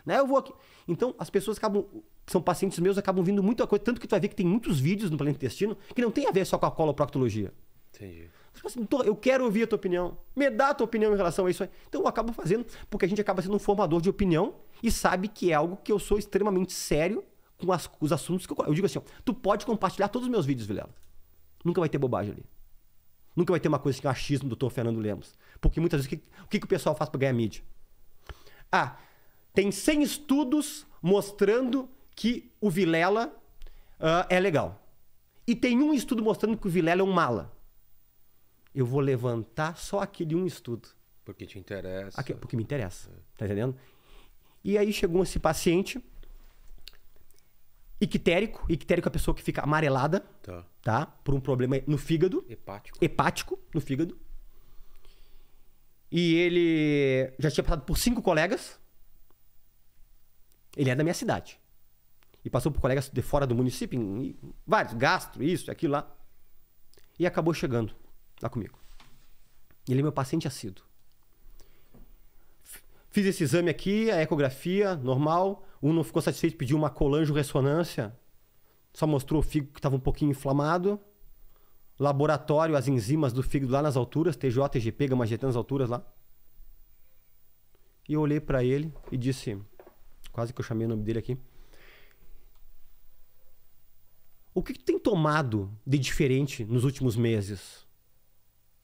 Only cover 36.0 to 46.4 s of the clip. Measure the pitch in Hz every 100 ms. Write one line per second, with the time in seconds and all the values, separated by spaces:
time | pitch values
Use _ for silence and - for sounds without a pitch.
36 | - 240 220 190 214 220 202 170 165 180
37 | 190 180 143 107 69 - - - - -
38 | - _ - - - _ _ 135 120 139
39 | 139 127 123 117 107 - 156 165 - 202
40 | 190 - 165 165 185 - - 113 - -
41 | _ - - - 95 101 - 101 92 95
42 | 98 - 123 165 - 120 107 143 92 -
43 | 92 90 - - 101 101 131 131 - -
44 | - - - - - _ 196 208 208 208
45 | 190 175 180 - 160 147 180 170 202 254
46 | - - - -